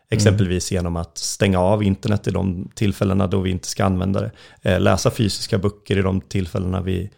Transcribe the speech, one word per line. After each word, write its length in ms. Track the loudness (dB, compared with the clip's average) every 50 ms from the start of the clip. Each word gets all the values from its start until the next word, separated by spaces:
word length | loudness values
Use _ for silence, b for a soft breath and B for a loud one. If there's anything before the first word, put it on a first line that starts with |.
| _ _
Exempelvis 640 | 0 4 4 4 4 4 2 2 0 -2 -2 -2
genom 240 | -2 -2 -2 -2 -2
att 220 | -4 -6 -6 _ -10
stänga 420 | -8 -8 -2 0 2 2 4 4
av 240 | 4 4 2 2 2
internet 440 | 2 0 0 0 -2 -2 0 -2 -2
i 40 |
de 380 | -2 -2 -2 -2 -2 -4 -8 -12 -6
tillfällena 520 | -2 -2 -2 0 0 0 0 2 2 0 0
då 120 | 0 -2
vi 80 | 0 -2
inte 160 | -2 -4 -6 -8
ska 160 | -4 -2 0
använda 360 | 0 0 0 0 -2 -2 -2
det. 100 | -4 -6 B B B B B B
Eh, 180 | -2 0 2 2
läsa 320 | 4 2 2 2 2 -2
fysiska 460 | 0 0 -2 -2 -2 -4 -4 -4 -2 -2
böcker 400 | -2 -2 -4 -6 _ -2 -2 0
i 40 |
de 200 | 0 0 -2 -2
tillfällena 600 | -4 -4 -4 -4 -4 -4 -4 -4 -4 -2 -4 -4
vi, 280 | -4 -4 -4 -4 -6 -8 b